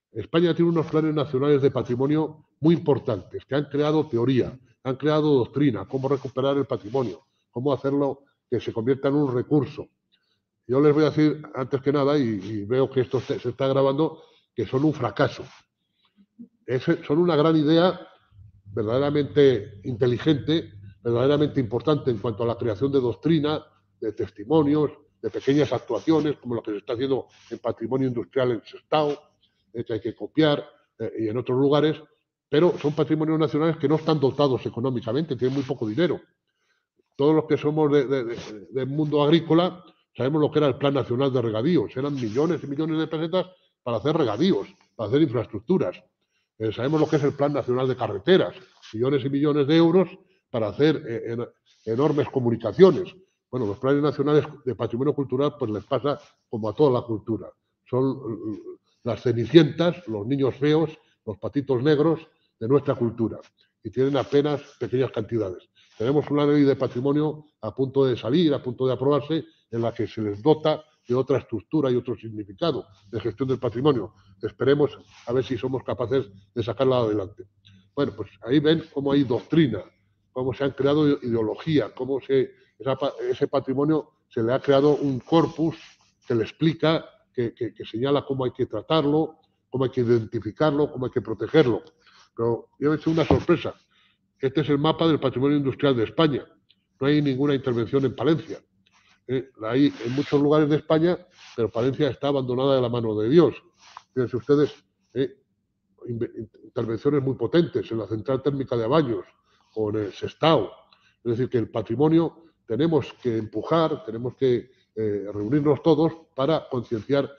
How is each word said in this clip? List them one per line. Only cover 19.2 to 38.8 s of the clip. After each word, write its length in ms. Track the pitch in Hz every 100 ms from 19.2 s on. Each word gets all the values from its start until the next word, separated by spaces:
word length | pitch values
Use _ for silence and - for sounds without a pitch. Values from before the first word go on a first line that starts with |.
| 139 147 139 117 101 -
inteligente, 920 | - 110 123 120 156 147 104 165 - - - -
verdaderamente 560 | 120 117 131 147 147 139
importante 520 | 113 120 156 147 131
en 80 | 113
cuanto 240 | 120 104
a 40 | 117
la 100 | 113
creación 340 | 120 101 139
de 100 | 139
doctrina, 640 | 123 110 151 165 147 156 - _ _ _
de 140 | 113
testimonios, 800 | - 107 - 104 160 143 151 143 - _ _
de 80 | 110
pequeñas 420 | 113 - 143 139
actuaciones, 640 | 120 - 110 120 160 147 -
como 180 | 120 117
lo 80 |
que 80 | 110
se 60 | 104
está 160 | -
haciendo 340 | 120 135 127 - _ -
en 80 | 113
patrimonio 480 | 117 104 113 131 131
industrial 440 | 120 101 139 123
en 120 | 110
Sestao, 480 | - - _ 151 147 143 - _ _ _ _
eh, 100 | 117
que 100 | -
hay 80 | 110
que 140 | 110 -
copiar, 520 | 104 147 156 147 - _ _ -
eh, 140 | 113 107
y 80 | 110
en 100 | 120
otros 200 | 120 127
lugares, 440 | 139 147 156 147 - _ _ _ _
pero 280 | 147 175 175
son 140 | 147
patrimonios 460 | 151 156 156 156 160
nacionales 380 | 151 147 165 160
que 100 | 143
no 80 | 156
están 240 | 156 156
dotados 460 | 131 - 143 117 110
económicamente, 720 | 113 131 120 110 127 160 120
tienen 200 | 127 139
muy 80 |
poco 240 | 131 135 110
dinero. 320 | 113 170 101 - _ _ _ _ _ _ _ _ -
Todos 200 | 143 156
los 100 | 151
que 120 | 143
somos 340 | 147 156 151
de, 140 | 147 123
de, 180 | 135
de, 120 | 117 117 - 107 92
del 160 | 123